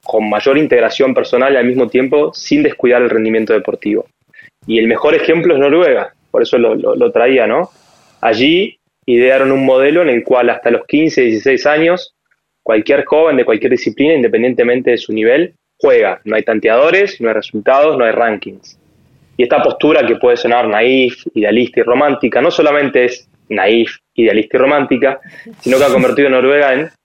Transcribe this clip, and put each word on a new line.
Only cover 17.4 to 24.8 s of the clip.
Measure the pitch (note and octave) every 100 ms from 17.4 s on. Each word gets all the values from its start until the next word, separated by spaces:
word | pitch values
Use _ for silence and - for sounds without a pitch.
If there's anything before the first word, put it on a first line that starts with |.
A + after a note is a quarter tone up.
| - G#2+ G#2 C3+ D#3 C#3
no | A#2
hay |
rankings. | A2 A#2+ G#2 - F#2+ - - _ _ _ _ _ -
Y |
esta | A#2+ D3
postura | C#3+ - D3 D#3+ A#2
que | A2+
puede | B2 A#2+
sonar | B2+ A#2+ A2+
naif, | G#2 A#2+ C3 B2 - -
idealista | A2+ G#2 A2 A#2+ -
y |
romántica, | A2+ B2 D3 C3+ A#2+ A#2+
no | D#3
solamente | E3+ D#3 D3 C#3+ C3+ B2
es | - _ _ -
naif, | G#2 G2 A#2 A2+ - _
idealista | - A2+ G#2 G#2 C3
y |
romántica, | C3+ D3